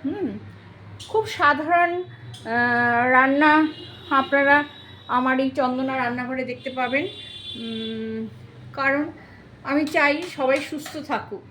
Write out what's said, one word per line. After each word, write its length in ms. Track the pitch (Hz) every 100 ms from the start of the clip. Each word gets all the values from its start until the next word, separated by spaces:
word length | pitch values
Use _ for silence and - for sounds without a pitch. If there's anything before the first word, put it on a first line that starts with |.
হুম, 260 | 269 392 320 202 - - - - - - -
খুব 120 | 440 427 -
সাধারণ, 540 | 311 285 311 349 349 349
আহ, 1000 | 359 - - - 226 233 240 240 240 240 247 254
রান্না 360 | 262 277 302 302 311 - - - - 277
আপনারা 380 | 277 277 277 294 294 - - - - 247
আমার 180 | 262 262
এই 60 | 269 269
চন্দনা 340 | 254 254 262 262
রান্নাঘরে 460 | 240 247 247 262 254
দেখতে 180 | 240 269 254
পাবেন। 260 | 247 262 370 - - - - -
উম, 580 | 226 226 226 220 220 220 220 - - - - -
কারণ 260 | 269 277 311 - - - - - -
আমি 140 | 285 302 330
চাই 200 | 294 294 359 -
সবাই 220 | 262 277 285
সুস্থ 240 | 302 - 311 277
থাকুক 340 | 233 - 196 -